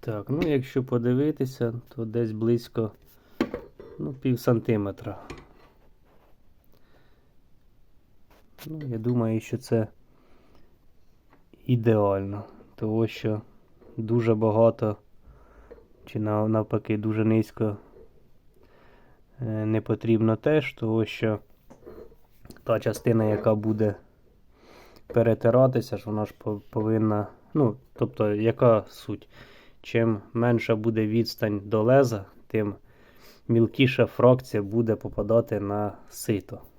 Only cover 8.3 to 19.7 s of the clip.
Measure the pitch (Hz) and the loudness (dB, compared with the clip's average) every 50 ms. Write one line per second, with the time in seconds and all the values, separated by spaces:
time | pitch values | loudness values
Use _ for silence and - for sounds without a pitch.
8.3 | - _ - - - - - 147 156 156 147 135 120 110 110 117 123 120 117 113 | -20 _ -20 -20 -20 -20 -16 -14 -12 -10 -8 -6 -6 -4 -2 0 0 0 0 0
9.3 | 110 113 - - - 113 - - - 113 110 107 - - - _ _ - _ _ | 0 -2 -4 -4 -8 -8 -6 -2 0 0 0 -2 -6 -20 -20 _ _ -20 _ _
10.3 | - - _ - _ - - - _ _ _ - - _ - - - _ _ _ | -20 -20 _ -20 _ -20 -20 -20 _ _ _ -20 -20 _ -20 -20 -20 _ _ _
11.3 | - _ _ _ - _ - - 127 120 113 120 110 107 104 101 98 98 98 98 | -20 _ _ _ -20 _ -2 0 0 2 4 2 4 4 4 2 2 0 -2 -4
12.3 | 98 101 104 - - - - - - - - 110 110 113 113 107 - - - 110 | -8 -10 -10 -14 -18 -20 -20 -20 -14 -8 -6 -2 0 0 0 -2 -4 -4 -4 -4
13.3 | 107 107 - - - - _ _ _ - - - - - 113 107 113 120 113 113 | -4 -4 -6 -12 -20 -20 _ _ _ -20 -20 -18 -12 -10 -4 0 0 0 2 2
14.3 | 113 107 110 110 104 110 117 113 113 - - 107 104 - _ _ _ - - - | 2 2 2 2 4 6 4 4 4 2 -2 -4 -4 -6 _ _ _ -20 -20 -20
15.3 | - - - - - - - - - - - _ - _ - - - 110 107 107 | -20 -20 -20 -20 -20 -20 -20 -20 -20 -20 -20 _ -20 _ -20 -12 -8 -6 -4 -2
16.3 | 107 107 107 110 110 110 107 110 - 107 - - 110 107 104 110 107 110 110 110 | 0 0 0 2 0 0 0 0 -4 -4 -2 -2 -4 -2 -2 -2 0 2 2 4
17.3 | 110 113 110 - - - 113 107 101 101 - - - - - - _ - _ - | 4 2 2 0 -2 -4 -2 -2 -2 -6 -12 -20 -20 -20 -20 -20 _ -20 _ -20
18.3 | - - _ - _ _ - - _ - _ - - - _ _ - _ - _ | -20 -20 _ -20 _ _ -20 -20 _ -20 _ -20 -20 -20 _ _ -20 _ -20 _
19.3 | _ - 127 113 110 110 107 107 | _ -12 -8 -6 -6 -4 -2 -2